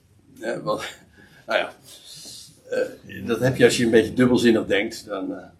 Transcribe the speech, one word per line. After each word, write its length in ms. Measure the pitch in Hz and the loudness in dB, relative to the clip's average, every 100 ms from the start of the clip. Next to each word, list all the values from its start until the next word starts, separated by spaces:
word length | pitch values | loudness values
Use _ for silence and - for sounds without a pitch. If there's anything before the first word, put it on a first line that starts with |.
| _ _ _ - | _ _ _ -10
Hè, 220 | 113 - | -8 -6
want, 200 | 107 - - - - _ - - - | -4 -6 -6 -14 -20 _ -20 -20 -4
nou 120 | 104 | -2
ja. 160 | - - - - - - - - - - - | -2 -8 -20 -20 -20 -20 -18 -20 -20 -20 -8
Eh, 560 | - - - - - 98 | -4 -4 -8 -16 -12 -6
dat 140 | 113 | -2
heb 160 | 131 131 | 0 4
je 80 | |
als 120 | 123 - | 4 4
je 80 | |
een 60 | 117 | 4
beetje 240 | 117 107 | 4 4
dubbelzinnig 520 | 113 123 123 120 107 92 | 2 4 6 4 4 2
denkt. 400 | 98 113 - 104 | -2 -2 -8 -10
Dan, 280 | 98 92 | -8 -8
eh, 100 | 92 - - | -10 -14 -14